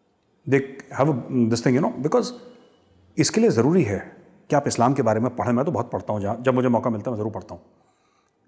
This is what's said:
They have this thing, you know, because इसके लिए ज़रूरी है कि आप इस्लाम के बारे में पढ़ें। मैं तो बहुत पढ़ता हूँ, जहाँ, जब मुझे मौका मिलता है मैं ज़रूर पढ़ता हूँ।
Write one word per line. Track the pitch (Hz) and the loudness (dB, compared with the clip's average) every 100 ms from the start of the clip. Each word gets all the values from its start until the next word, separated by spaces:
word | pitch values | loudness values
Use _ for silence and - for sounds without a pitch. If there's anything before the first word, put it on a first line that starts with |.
| _ _ _ _ - | _ _ _ _ 0
They | 139 - - - | 0 0 -10 -14
have | - 143 120 - 131 113 | 0 0 0 -2 0 2
this | 117 | 2
thing, | 143 127 | 2 2
you | 208 | 0
know, | - | -2
because | 143 247 208 - - - _ _ _ _ _ - | 0 0 0 -8 -20 -20 _ _ _ _ _ -2
इसके | 147 220 | 0 4
लिए | 233 | 4
ज़रूरी | 117 127 180 | 4 4 2
है | 110 98 - - - _ _ | 2 -2 -6 -18 -20 _ _
कि | 147 | 0
आप | 135 | 0
इस्लाम | 120 120 | 2 2
के | 139 | 2
बारे | 113 107 | 2 2
में | 123 120 | -2 -2
पढ़ें। | 107 | -2
मैं | 120 | 0
तो | 160 | 0
बहुत | 110 - | -2 -4
पढ़ता | 110 - | -6 -6
हूँ, | 107 | -4
जहाँ, | 98 120 | -4 -2
जब | 127 | 0
मुझे | 127 127 | 2 2
मौका | 113 123 | 0 0
मिलता | 110 127 | -4 -6
है | |
मैं | 110 | -6
ज़रूर | 110 | -6
पढ़ता | 101 - | -8 -14
हूँ। | 90 - _ _ _ _ _ _ _ | -18 -20 _ _ _ _ _ _ _